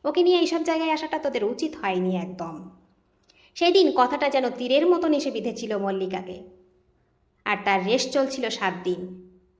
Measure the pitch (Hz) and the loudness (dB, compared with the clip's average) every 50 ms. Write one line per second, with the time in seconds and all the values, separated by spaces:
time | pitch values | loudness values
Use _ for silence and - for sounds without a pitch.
0 | - 285 302 349 339 359 359 349 339 359 330 330 330 330 320 320 320 320 311 302 | -4 0 2 4 6 6 6 4 4 2 0 -2 0 0 0 0 2 0 0 -2
1 | 311 311 - 311 311 277 277 240 208 214 240 - 330 311 - - - 196 185 185 | -2 -4 -6 -4 -4 -2 -2 0 -2 -2 -2 -2 -4 -6 -6 -4 -4 -2 -2 0
2 | 185 185 185 175 180 185 - - 170 165 160 156 185 - - _ _ _ _ _ | 0 0 0 -2 -4 -6 -8 -10 -10 -10 -10 -14 -16 -18 -20 _ _ _ _ _
3 | _ _ _ _ _ _ _ _ _ _ _ - 339 349 359 392 359 294 - 254 | _ _ _ _ _ _ _ _ _ _ _ 2 2 4 6 6 4 6 4 4
4 | 247 254 285 285 294 277 285 269 262 240 - - 247 240 262 294 320 359 349 339 | 2 2 2 0 0 2 2 2 0 0 -4 -4 0 2 2 4 6 4 4 4
5 | 359 311 302 277 - 269 220 226 190 240 214 - 233 214 214 196 196 196 196 190 | 4 2 2 2 0 -4 -6 -4 -6 -6 -6 -6 -6 -4 -4 -2 -2 -2 -2 -2
6 | 190 185 185 180 185 185 - 180 - - - _ _ _ _ _ _ _ _ _ | -4 -4 -6 -8 -8 -10 -14 -14 -16 -20 -20 _ _ _ _ _ _ _ _ _
7 | _ _ _ _ _ _ _ _ _ - 208 196 202 208 196 190 180 202 233 269 | _ _ _ _ _ _ _ _ _ -4 -4 0 2 2 2 2 2 2 0 0
8 | - 262 - 285 269 262 - - 240 220 - - 208 185 180 180 - 185 180 180 | 0 0 0 0 0 0 -2 -4 -6 -6 -4 -2 -2 -2 -2 -2 -4 -4 -4 -4
9 | - - - - - - - _ _ _ _ | -6 -12 -12 -16 -18 -20 -20 _ _ _ _